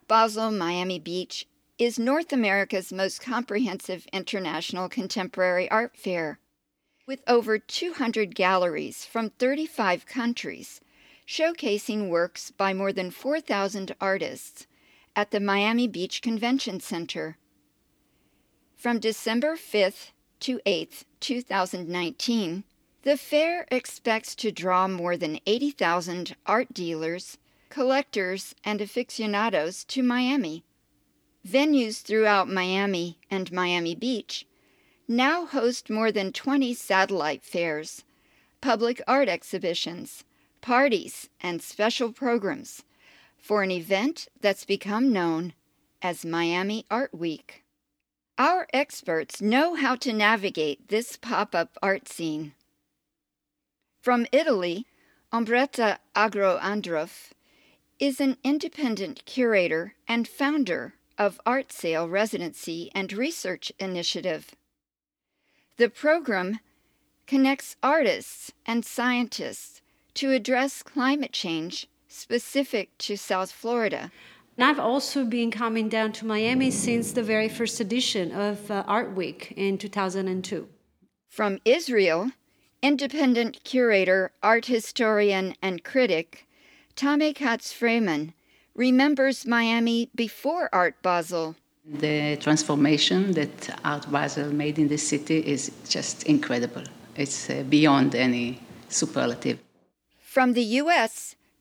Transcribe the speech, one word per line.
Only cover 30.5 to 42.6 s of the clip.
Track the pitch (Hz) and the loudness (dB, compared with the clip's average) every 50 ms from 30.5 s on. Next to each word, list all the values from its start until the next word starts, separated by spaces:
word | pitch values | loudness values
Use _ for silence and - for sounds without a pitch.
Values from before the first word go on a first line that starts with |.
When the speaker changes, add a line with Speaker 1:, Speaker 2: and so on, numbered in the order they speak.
| 156 165 - _ _ _ _ _ _ _ _ _ _ _ _ _ _ _ - 185 | -4 -10 -14 _ _ _ _ _ _ _ _ _ _ _ _ _ _ _ -12 0
Speaker 1:
Venues | 190 269 294 311 294 269 233 214 220 - - | 2 2 4 4 4 4 2 0 -4 -8 -6
throughout | - 214 220 220 214 208 196 180 - | -2 2 4 4 6 4 4 2 2
Miami | 190 190 180 180 185 196 202 202 190 175 175 175 165 _ _ - | 0 -2 0 0 0 0 0 0 0 -2 -4 -6 -8 _ _ -6
and | 196 190 180 165 | -6 -4 -4 -4
Miami | 170 185 180 180 175 175 170 165 170 | -2 -2 0 0 0 0 0 -2 -4
Beach | 147 - 247 262 208 - - - - - _ _ _ _ _ _ _ _ _ _ _ _ - | -4 -4 -2 -2 -4 -6 -8 -12 -12 -12 _ _ _ _ _ _ _ _ _ _ _ _ -2
now | 233 240 254 277 320 349 339 | 0 2 4 4 2 0 -2
host | 285 - 269 226 247 247 - - - | -2 -2 0 0 0 0 -2 -6 -4
more | 214 214 226 220 196 | -2 0 0 2 2
than | 208 190 190 | 0 -2 -2
twenty | - - - 262 277 285 269 240 240 | -4 -6 -2 0 2 2 2 0 -2
satellite | - - - 196 190 190 185 196 175 147 156 143 - _ | -6 -2 0 2 2 4 2 2 -2 0 -2 -2 -4 _
fairs, | - - 175 170 165 151 151 156 - - - - _ _ _ _ _ _ _ _ _ _ - | -6 -4 -2 -2 -2 -2 -4 -6 -10 -14 -18 -20 _ _ _ _ _ _ _ _ _ _ -6
public | - 269 226 214 233 233 247 - - - | 0 0 0 2 2 -2 -2 -4 0 0
art | 247 277 285 202 | 2 2 4 2
exhibitions, | 170 165 - - - 185 196 170 175 - - 165 170 175 - - - - - _ _ _ _ _ _ _ | 0 -4 -6 -8 -8 -4 -2 -2 -2 -2 -4 -6 -8 -10 -12 -14 -16 -20 -20 _ _ _ _ _ _ _
parties, | - 247 240 247 277 285 220 175 - - - - - - _ - | -4 0 2 4 4 4 2 0 -2 -4 -14 -16 -18 -20 _ -10
and | - 180 175 165 - | -8 -8 -8 -8 -10
special | - - - 208 226 - - 254 226 240 | -10 -4 0 0 0 0 0 -4 -4 -6
programs | - 277 240 233 240 196 185 143 - | -4 -2 0 0 0 0 -2 -4 -6